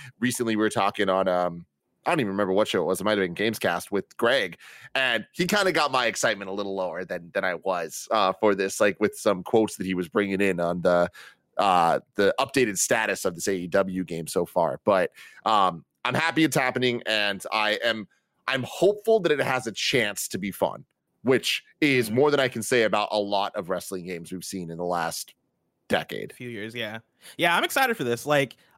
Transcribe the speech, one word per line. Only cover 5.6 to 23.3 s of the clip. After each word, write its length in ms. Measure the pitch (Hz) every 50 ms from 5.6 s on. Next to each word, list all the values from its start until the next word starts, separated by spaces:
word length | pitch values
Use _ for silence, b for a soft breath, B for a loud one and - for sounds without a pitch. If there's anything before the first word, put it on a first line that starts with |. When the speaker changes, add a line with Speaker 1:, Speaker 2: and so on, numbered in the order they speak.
| 196 185 160
Speaker 1:
got 180 | 160 151 143
my 140 | 131 131 120
excitement 440 | 113 107 - - 120 107 98 101 95
a 40 | 98
little 200 | 101 101 98 98
lower 300 | 95 92 90 80 87 92
than, 260 | 87 90 87 85 85 -
than 100 | 101 95
I 120 | 92 87
was, 520 | 82 - 95 92 87 82 80 - - - -
uh, 200 | 110 110 98 92
for 240 | 92 - - 107 101
this, 240 | 95 95 98 - -
like, 180 | 107 104 92 -
with 160 | 107 101 -
some 260 | - - 107 101 90 90
quotes 320 | - - 113 110 104 -
that 100 | - 95
he 80 | 95 92
was 140 | 90 90
bringing 320 | 82 - 110 104 98 98 95
in 220 | 101 98 92 85
on 200 | 87 85 87 90
the, 300 | 85 92 87 87 87 87 B B B B B B B _ -
uh, 420 | - 101 98 90 87 82 82 76 67 - _ -
the 180 | - 101 95 - -
updated 400 | 139 131 - 139 127 110 98 90
status 440 | - - 123 113 110 104 98 - -
of 120 | 95 90
this 120 | 85 -
A 40 | 104
E 160 | 98 92 87
W 360 | 87 90 98 95 95 92 92 92
game 220 | - 87 82 82
so 220 | 78 - 92 87
far. 320 | - - 90 82 78 65 - -
But, 280 | 110 101 92 90 - B B B B B B B
um, 400 | 107 110 104 95 92 87 80 - _ _ _ -
I'm 120 | 123 127
happy 280 | - 160 160 160 165 160
it's 120 | 147 127
happening, 480 | 151 131 127 120 123 123 123 120 117 -
and 380 | - 110 107 104 101 101 92 - -
I 260 | - 110 107 107 104 98 -
am, 240 | 117 110 110 101 - _ _ _ _ _ _ -
I'm 160 | - 135 135 123
hopeful 560 | - - - 170 196 208 208 - 226 220 220
that 120 | 170 165
it 80 | 151 135
has 280 | 127 123 135 127 -
a 40 | 117
chance 560 | 98 - - - - 131 110 104 101 - - -
to 100 | - 95
be 100 | 92 98
fun, 360 | 92 - - 78 50 - - _ _ _ _ _ _ _
which 420 | - 120 135 117 - - - - b b b -
is 260 | 156 147 135 127 117
Speaker 2:
Mm-hmm. 80 | 107 110
Speaker 1:
more 160 | 127 143 151
than 80 | 143 139
I 80 | 135
can 160 | 123 - 117 107
say 180 | - 131 123 110
about 260 | 107 95 104 104 -
a 80 | - 107
lot 360 | 104 101